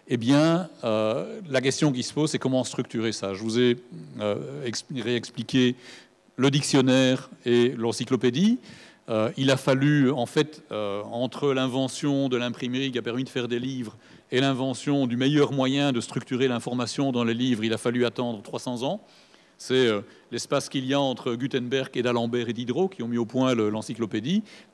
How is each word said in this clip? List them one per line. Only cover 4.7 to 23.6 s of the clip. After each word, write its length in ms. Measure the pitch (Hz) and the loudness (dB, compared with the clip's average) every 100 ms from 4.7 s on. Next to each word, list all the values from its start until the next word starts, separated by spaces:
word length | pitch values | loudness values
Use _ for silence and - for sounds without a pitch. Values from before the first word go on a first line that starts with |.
| 110 - | -8 -8
réexpliqué 800 | 131 113 120 107 - 117 135 123 120 - - - _ _ - | -6 -2 -2 -4 -10 -2 2 2 0 -10 -20 -20 _ _ 0
le 120 | 135 | 2
dictionnaire 800 | 139 - 143 131 131 131 127 - - 123 | 2 2 4 6 6 4 2 -4 -8 2
et 240 | 120 120 123 | 4 4 2
l'encyclopédie. 800 | 117 107 123 127 127 123 208 247 - - - - - | -4 -4 -2 2 2 4 4 2 -2 -20 -20 -20 -4
Euh, 220 | 110 110 - | 0 0 0
il 120 | 135 | 2
a 60 | 131 | 2
fallu, 540 | - 131 147 147 127 | 4 4 4 4 4
en 160 | 127 120 | 2 0
fait, 360 | - 151 - - | 0 0 -4 -10
euh, 320 | 107 104 101 107 | -6 -4 -6 -6
entre 440 | 117 123 - 143 | -4 -4 -2 0
l'invention 720 | 131 131 127 131 - 147 139 139 | 0 0 0 -2 -2 -2 0 0
de 80 | 123 | 0
l'imprimerie 560 | 120 117 127 127 139 | -2 -4 -4 -2 -2
qui 60 | 123 | -4
a 40 | |
permis 220 | 113 117 | -4 -4
de 60 | 131 | -4
faire 180 | 131 120 | -4 -2
des 100 | 120 | -2
livres 380 | 127 131 110 - - - _ | -4 -6 -8 -12 -20 -20 _
et 100 | 127 | 0
l'invention 640 | 139 131 135 123 - 143 127 | 2 0 -2 -4 0 0 2
du 100 | 120 | 2
meilleur 360 | 135 147 139 | 2 4 4
moyen 400 | 139 131 139 143 | 2 0 2 2
de 80 | 120 | 0
structurer 440 | 110 - - 127 131 | -2 -8 -4 0 0
l'information 640 | 120 123 123 117 - 139 | 0 -4 -4 -4 0 0
dans 140 | 120 | 2
les 80 | 117 | 0
livres, 320 | 117 127 110 | 0 0 2
il 80 | 113 | 0
a 60 | 110 | 0
fallu 260 | 123 123 | 0 0
attendre 380 | 120 - 120 110 | 0 0 -6 -6
trois 180 | - 113 | -8 -8
cents 220 | - 120 | -6 -4
ans. 180 | 123 202 - - _ _ _ _ | -4 -4 -10 -20 _ _ _ _
C'est, 300 | - 127 123 | 0 4 4
euh, 160 | 104 - - _ | 2 -4 -18 _
l'espace 380 | 117 - 139 - | -10 -2 -2 -2
qu'il 160 | 139 | -4
y 80 | 131 | 0
a 80 | 139 | 0
entre 340 | 139 120 131 | 0 -2 -4
Gutenberg 540 | 117 139 131 120 131 127 | -4 -2 -4 -2 -4 -2
et 80 | - | -2
d'Alembert 480 | 120 120 117 120 117 | 0 0 0 -2 -4
et 20 | |
Diderot 360 | 113 123 123 190 | -4 -4 -2 -2
qui 140 | - | -2
ont 60 | 117 | -4
mis 80 | 120 | -2
au 80 | |
point 300 | 113 127 131 | -2 0 2
le, 160 | 120 | 2